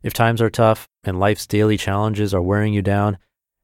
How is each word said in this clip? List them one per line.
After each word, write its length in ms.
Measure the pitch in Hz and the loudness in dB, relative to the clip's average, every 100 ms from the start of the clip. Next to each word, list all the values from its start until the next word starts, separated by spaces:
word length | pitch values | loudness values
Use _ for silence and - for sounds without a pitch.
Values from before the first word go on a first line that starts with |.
If 100 | - | -6
times 280 | - 117 117 | 0 0 2
are 80 | 113 | 0
tough 380 | - 113 110 - _ | 2 2 2 -4 _
and 160 | - 92 | -8 -2
life's 280 | 98 107 - | 0 0 -2
daily 300 | 104 107 104 | 0 2 0
challenges 560 | - 101 107 104 104 | -2 -2 -2 -2 -2
are 80 | 95 | 0
wearing 320 | 90 101 107 | 0 0 0
you 80 | 104 | 0
down, 360 | 95 101 104 95 _ _ _ _ | 0 0 0 -2 _ _ _ _